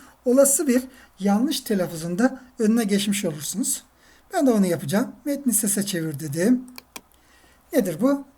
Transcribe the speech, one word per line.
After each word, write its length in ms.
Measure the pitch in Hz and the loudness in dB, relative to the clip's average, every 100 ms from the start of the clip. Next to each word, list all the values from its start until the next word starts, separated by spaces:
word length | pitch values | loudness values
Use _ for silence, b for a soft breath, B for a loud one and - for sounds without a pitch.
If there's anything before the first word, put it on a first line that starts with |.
| B B 254 | B B 2
Olası 420 | 262 277 - 294 | 6 6 4 2
bir 160 | 247 - B B - | 0 -2 B B -4
yanlış 420 | 202 208 285 - | 0 2 0 -2
telaffuzun 580 | - 190 170 165 170 175 | -2 -2 -2 -6 -6 0
da 220 | 254 262 B - | 0 -2 B 0
önüne 240 | 214 233 | 2 2
geçmiş 420 | 202 202 208 202 175 | 2 0 0 -2 -4
olursunuz. 580 | 151 - 185 285 - - b b b b | -6 -6 -4 -4 -6 -10 b b b b
Ben 140 | 381 269 | 0 2
de 40 | |
onu 140 | 214 185 | 4 2
yapacağım. 500 | 165 143 196 269 - 294 | 0 -2 -2 -2 -6 -6
Metni 280 | 285 262 | -4 -2
sese 320 | 208 202 202 190 | -2 0 -2 -4
çevir 340 | 170 160 143 | -4 -6 -6
dedim. 460 | 156 156 202 254 - - - - - b b b b b _ | -8 -2 2 2 -2 -18 -20 -20 -20 b b b b b _
Nedir 280 | 294 190 156 | -2 -2 0
bu? 240 | 262 277 - | 0 -2 -4